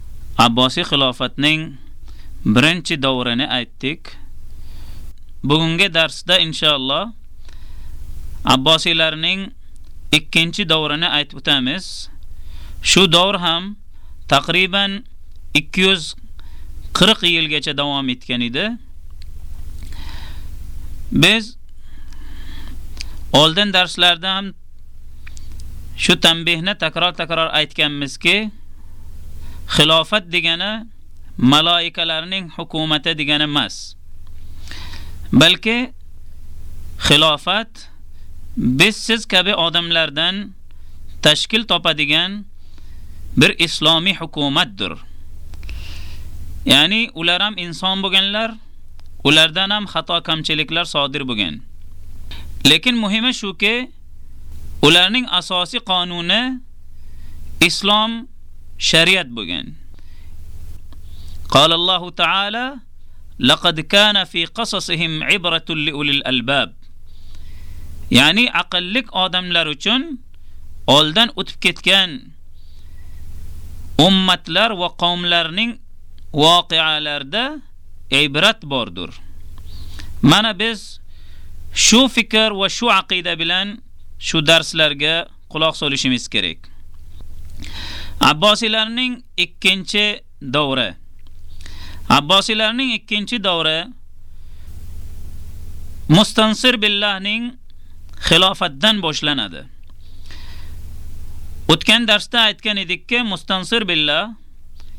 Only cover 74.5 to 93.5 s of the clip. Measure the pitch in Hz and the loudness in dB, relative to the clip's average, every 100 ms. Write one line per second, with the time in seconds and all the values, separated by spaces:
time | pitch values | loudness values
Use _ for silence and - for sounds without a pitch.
74.5 | 170 226 190 175 - 175 175 175 170 160 | 2 2 2 -2 0 0 2 2 2 2
75.5 | 175 233 - - - - - - 151 156 | 0 -2 -2 -12 -14 -14 -12 -4 4 6
76.5 | 175 165 165 160 151 151 143 135 196 262 | 6 4 2 2 0 -2 -4 -4 -2 -2
77.5 | 311 - - - - - 135 151 143 202 | -6 -14 -16 -14 -12 0 2 4 4 2
78.5 | 214 147 135 104 87 85 - - - - | 2 -2 -2 -2 -6 -8 -8 -12 -10 -10
79.5 | - - - - - - - 151 180 220 | -10 -10 -8 -8 -8 -6 4 6 6 4
80.5 | 190 226 214 - - - - - - - | 0 -2 -4 -8 -12 -12 -12 -12 -12 -10
81.5 | - - - - 220 269 - 220 220 220 | -10 -4 2 6 8 6 2 2 4 4
82.5 | 196 190 - 240 190 - 185 175 160 165 | 2 -2 2 4 4 4 -2 -2 -2 0
83.5 | 180 202 214 - - - - - 160 151 | 0 -2 -6 -14 -14 -12 -8 0 2 6
84.5 | 165 160 160 156 143 151 165 - - - | 6 4 2 2 2 0 0 -2 -12 -8
85.5 | 151 160 - 147 135 135 123 - 110 90 | 0 0 2 -2 0 2 2 0 -2 -2
86.5 | 80 - - - - - - - - - | -4 -12 -12 -12 -12 -12 -10 -8 -8 -8
87.5 | - - - - - - - 131 151 208 | -8 -8 -8 -8 -6 -6 2 4 6 4
88.5 | 208 226 220 220 233 254 247 - - 175 | 4 2 0 0 0 -2 -4 -6 -4 -4
89.5 | - 190 190 - 208 208 208 - - 143 | 0 2 2 2 2 2 0 -10 -12 -2
90.5 | 139 143 131 107 - - - - - - | 0 2 2 0 -4 -14 -14 -12 -10 -8
91.5 | - - - - - - 139 143 196 196 | -8 -8 -8 -8 -4 4 4 6 4 4
92.5 | 220 220 233 269 220 - 208 196 240 190 | 2 0 0 0 -2 -2 -4 -2 -2 0